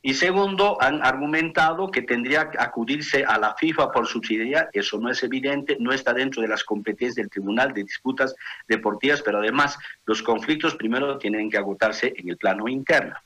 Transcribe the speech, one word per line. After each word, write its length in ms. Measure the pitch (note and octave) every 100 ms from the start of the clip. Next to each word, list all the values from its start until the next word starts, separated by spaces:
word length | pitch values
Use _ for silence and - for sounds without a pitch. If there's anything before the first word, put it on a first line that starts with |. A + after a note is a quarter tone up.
Y 120 | C3+
segundo, 640 | C3+ F3+ F#3+ G3 F#3+ G3+ -
han 240 | B2+ D3+
argumentado 840 | B2+ C3+ D3 D#3+ D#3+ D#3+ D#3+ E3 F#3+
que 140 | D#3
tendría 460 | A#2 A#2+ B2 D3 D3+
que 80 | -
acudirse 680 | A#2 - A2+ D3 D3 C#3 A2
a 140 | A2
la 160 | G#2+ -
fifa 360 | D#3+ D#3+ C3+
por 160 | B2 A2+
subsidiariedad. 640 | A#2+ A2 A2 A#2 D3 D#3+
Eso 280 | G2+ G2 G#2
no 100 | A#2+
es 120 | A#2+
evidente, 540 | B2 C3 C3+ C#3+ C#3 C#3
no 120 | A#2
está 220 | C3 C3+
dentro 300 | A#2+ C3+ C3
de 40 | A2+
las 160 | G#2+
competencias 520 | - G#2 G#2+ G2+ B2 A#2+
del 140 | G#2
Tribunal 440 | - G2 A2 C3+
de 100 | G#2
Disputas 520 | G2 - B2+ C3+ C3 - - - -
Deportivas, 560 | A2+ G#2+ G#2 C#3 D3
pero 160 | - G#2
además 380 | G#2+ B2+ C#3+ - - - -
los 160 | A2
conflictos 540 | - A2 B2+ D3+ E3 -
primero 420 | A2+ B2 C#3 C#3
tienen 320 | G#2 G#2+ G#2+
que 80 | G#2
agotarse 560 | G2 G2 A2 G#2+ A#2 -
en 140 | F2+
el 80 | F2
plano 300 | G2+ F#2+ A2
interno. 480 | C3 C3+ D#3+ A#2+ -